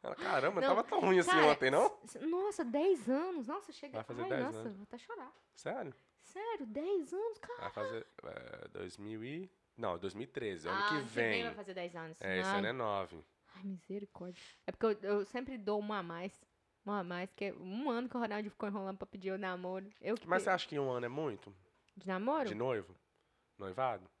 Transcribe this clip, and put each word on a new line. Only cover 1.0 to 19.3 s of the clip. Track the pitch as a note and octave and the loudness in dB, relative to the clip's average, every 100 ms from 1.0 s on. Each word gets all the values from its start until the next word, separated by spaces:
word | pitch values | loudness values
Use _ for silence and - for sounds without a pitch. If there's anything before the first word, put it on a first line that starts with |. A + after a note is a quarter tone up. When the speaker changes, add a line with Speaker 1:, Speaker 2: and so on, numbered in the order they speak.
| F#3 F#3 | 8 8
Speaker 1:
assim | E3+ | 8
Speaker 2:
Cara, | D#3 D3+ | 8 8
Speaker 1:
ontem, | D3 C3 | 8 6
não?" | - G4+ - | 6 6 2
Speaker 2:
s-, | - - | -14 -6
s-, | |
nossa, | D#4 F4+ G4+ G4+ | 0 2 0 0
dez | B3 C#4 F4+ E4+ G#3 | 0 4 4 4 4
anos. | C4+ F4+ E4+ A3+ | 2 2 -4 -4
Nossa, | F#4 - | -6 -8
chega | - C#4+ | -14 -8
Speaker 1:
Vai | A2 | -8
fazer | A2+ A#2+ | -6 -4
Speaker 2:
Ai, | A#2 | 0
Speaker 1:
dez | C3+ | 0
Speaker 2:
nossa, | A#3+ - | 0 -4
Speaker 1:
anos. | A3+ | -8
Speaker 2:
vou | G3 | -10
até | G#3 A#3+ | -14 -16
chorar. | - A4+ C4 - _ | -12 -12 -12 -18 _
Speaker 1:
Sério? | - - B3+ D#3 - _ _ | -10 -6 -6 -8 -12 _ _
Speaker 2:
Sério, | - F#4 A4 A4 | -16 -8 -6 -4
dez | A#3 G#3+ E4+ G4 C4+ | -6 -4 0 0 0
anos, | F4+ A4+ G#4 | -4 -4 -6
cara. | - A#4+ | -12 -8
Speaker 1:
Vai | - | -6
fazer, | - G#2 A2+ - - | -4 -4 -6 -10 -14
é, | - - A#2+ - - | -12 -10 -12 -14 -10
dois | - F#2 F2+ | -8 -8 -8
mil | G#2 A2 | -10 -8
e... | A#2+ D#3 F#3 _ _ - | -6 -8 -10 _ _ -4
Não, | A2 F2 | -2 -2
dois | F#2+ | -4
mil | G2+ | -6
e | C3+ | -8
treze, | - A2 E2+ D#2+ | -4 -4 -4 -2
ano | F#2+ | 0
Speaker 2:
Ah, | G2+ | 2
Speaker 1:
que | |
Speaker 2:
ano | D3 | 0
que | A#2+ | 0
vem | A2+ A#2 | 0 2
Speaker 1:
vem. | G2+ | 2
Speaker 2:
vai | F#2 | 0
fazer | - G3 | -6 -10
dez | F#3 F3 | -8 -8
anos. | F3 E3 D#3+ | -8 -10 -6
Speaker 1:
É, | F#2+ F#2 | 0 2
esse | F#3+ | 2
Speaker 2:
Ai. | G3+ | 2
Speaker 1:
ano | G#2 | 0
é | |
nove. | B2+ A2 G2+ F#2 E2 - _ _ | 0 0 0 -2 -10 -18 _ _
Speaker 2:
Ai, | F#3+ | -12
misericórdia. | G3 F#3 - G3 G3+ - F3+ F3 - - | -10 -10 -8 -8 -8 -12 -12 -12 -20 -10
É | - | -8
porque | - | 2
eu, | A3+ G#3+ G3 G#3 | 2 2 2 2
eu | |
sempre | G3 A#3+ C4 B3+ | 0 -4 -6 -4
dou | G3+ G#3 | 0 0
uma | G#3 G#3 | 0 -4
a | |
mais. | F3 E3+ F#3 - _ _ _ _ | -4 -6 -8 -10 _ _ _ _
Uma | G3 G#3 | -4 -2
a | |
mais, | F3 F3 F#3+ | -2 -4 -4
que | - | -4
é | G3+ | -4
um | - F3+ G#3 C#4+ | -4 -6 -2 0
ano | A#3 B3 | 0 -2
que | B3 | -2
o | |
Ronaldo | A3+ G#3 G#3 | -2 -2 -4
ficou | - G#3 | -4 -4
enrolando | G3+ F#3+ F#3+ | -2 -4 -6
pra | - | -10
pedir | G3+ F#3 | -6 -4